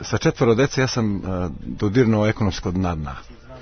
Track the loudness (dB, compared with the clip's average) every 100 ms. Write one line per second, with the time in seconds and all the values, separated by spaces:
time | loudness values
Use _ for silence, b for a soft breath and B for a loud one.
0 | -4 0 0 2 4 4 2 0 0 0
1 | -2 -2 -4 -4 -4 -6 -10 -4 0 4
2 | 4 4 2 2 0 0 -2 -2 -2 -2
3 | -6 -10 -16 -20 -20 -6